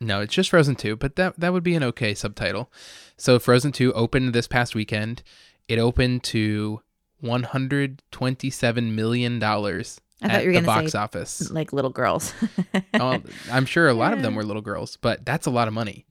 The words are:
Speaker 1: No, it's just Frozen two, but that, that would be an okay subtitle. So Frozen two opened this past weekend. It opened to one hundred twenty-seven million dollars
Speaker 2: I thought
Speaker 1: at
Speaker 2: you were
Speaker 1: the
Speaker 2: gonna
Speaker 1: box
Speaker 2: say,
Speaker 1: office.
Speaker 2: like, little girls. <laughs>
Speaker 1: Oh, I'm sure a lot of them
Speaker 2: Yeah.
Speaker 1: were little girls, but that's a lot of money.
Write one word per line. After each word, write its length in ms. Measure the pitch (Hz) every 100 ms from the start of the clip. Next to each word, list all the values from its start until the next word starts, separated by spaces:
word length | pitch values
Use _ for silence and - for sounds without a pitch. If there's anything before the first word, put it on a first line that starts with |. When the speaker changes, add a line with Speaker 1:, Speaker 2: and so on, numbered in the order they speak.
Speaker 1:
No, 220 | 113 98
it's 100 | 107
just 140 | - 185
Frozen 260 | 175 143 127
two, 200 | 104 113
but 200 | 139 160
that, 220 | 185 -
that 140 | 170
would 100 | 180
be 120 | 175 165
an 60 |
okay 300 | 127 - 110
subtitle. 580 | 101 107 - 113 101 120 - - - - -
So 200 | - 123
Frozen 340 | - 123 139
two 200 | - 127
opened 400 | 120 117 135 127
this 160 | 117 -
past 260 | 127 120
weekend. 480 | 110 107 107 107 120 - - - _ -
It 100 | 113
opened 460 | 117 123 127 123
to 580 | - 113 107 104 107 107 _ _ _ -
one 220 | 123 120
hundred 600 | 120 135 131 143 139 135 -
twenty-seven 840 | - 127 131 135 - 120 117 117
million 440 | 110 110 123 120 120
dollars 600 | 107 107 101 92 117 - _ -
Speaker 2:
I 60 | 214
thought 80 | -
Speaker 1:
at 60 |
Speaker 2:
you 60 | 160
were 20 |
Speaker 1:
the 60 | 180
Speaker 2:
gonna 200 | 170 110
Speaker 1:
box 100 | 156
Speaker 2:
say, 60 | 107
Speaker 1:
office. 520 | 104 87 - - 165
Speaker 2:
like, 220 | 160 151
little 180 | 139 131
girls. 440 | - 117 82 - -
<laughs> 360 | 226 - 185 185 - -
Speaker 1:
Oh, 200 | 127 131 - - -
I'm 140 | 127 131
sure 220 | 170 160
a 60 |
lot 180 | 113 139
of 80 | 233
them 100 | 117
Speaker 2:
Yeah. 20 | 107
Speaker 1:
were 60 |
little 180 | 107 107
girls, 340 | 107 101 - -
but 240 | 123 104 -
that's 200 | 151 -
a 40 |
lot 180 | 120 110
of 60 |
money. 300 | 110 107 - -